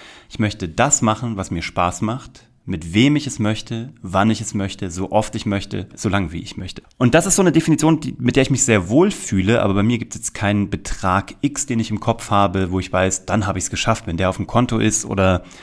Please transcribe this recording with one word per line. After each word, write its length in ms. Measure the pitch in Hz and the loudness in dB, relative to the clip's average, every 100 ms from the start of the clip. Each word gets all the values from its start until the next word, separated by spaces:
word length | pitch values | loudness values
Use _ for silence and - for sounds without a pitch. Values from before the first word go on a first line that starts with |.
| - - - | -20 -20 -12
ich 120 | - | -2
möchte 280 | 107 - 90 | -2 -2 -4
das 320 | 80 135 - | 0 2 2
machen, 360 | 113 107 120 101 | 2 0 -2 -6
was 160 | 92 | -6
mir 100 | 87 | -6
Spaß 380 | - - 87 - | -4 0 0 0
macht, 420 | 107 123 - - - _ - | -4 -6 -10 -20 -20 _ -8
mit 260 | 92 82 | -8 0
wem 200 | 98 135 | 4 6
ich 140 | 147 135 | 4 0
es 100 | - | -2
möchte, 540 | 104 107 - 113 127 - | -2 -2 -6 -10 -10 -12
wann 260 | 92 95 107 | -4 2 2
ich 120 | 110 | 2
es 120 | 107 | -2
möchte, 380 | 104 98 - 95 | -4 -4 -6 -8
so 220 | 82 95 | -6 -2
oft 240 | 107 107 110 | 0 0 -2
ich 100 | 107 | -4
möchte, 420 | 98 - 101 - | -4 -4 -8 -10
so 140 | - 107 | -6 -2
lange 240 | 98 87 | 0 -2
wie 80 | 85 | -6
ich 160 | - - | -10 -12
möchte. 260 | 92 - - - | -12 -14 -16 0
Und 160 | 123 | 4
das 100 | 160 | 4
ist 120 | 190 190 | 4 4
so 60 | |
eine 100 | 180 | 4
Definition, 480 | 160 160 151 156 156 | 4 4 4 4 2
die, 160 | - - | 0 -4
mit 160 | 123 | 0
der 80 | 131 | 2
ich 80 | 131 | 2
mich 140 | 127 | 2
sehr 240 | - 107 87 | 2 2 4
wohl 240 | 127 196 | 4 4
fühle, 500 | 196 - 98 92 120 | 2 -2 0 2 2
aber 120 | 101 | 2
bei 100 | 98 | 2
mir 140 | 107 120 | 2 0
gibt's 180 | 127 - | -4 -10
jetzt 180 | - | -10
keinen 340 | - 101 104 101 | -4 0 0 -2
Betrag 680 | 90 - - 95 95 - - | -4 -6 -4 0 0 -2 -4
X, 240 | 143 - 107 | -4 -4 -4
den 120 | 117 | -2
ich 140 | 110 | -2
im 80 | 107 | -2
Kopf 320 | - 110 - | -2 -2 0
habe, 400 | 101 101 95 92 | 2 2 2 0
wo 80 | 92 | -2
ich 120 | 92 | -2
weiß, 320 | 92 92 - | 0 0 0
dann 220 | - 101 98 | -2 -2 -2
habe 140 | 92 | -2
ich's 100 | - | -4
geschafft, 380 | 95 - 110 - | -4 -2 -2 -2
wenn 80 | 85 | -2
der 120 | 92 | 0
auf 100 | 92 | -2
dem 100 | 98 | -2
Konto 300 | 117 123 110 | 0 0 2
ist 260 | 107 - | 0 0
oder 400 | - 98 95 90 - - | -2 2 2 2 -2 -18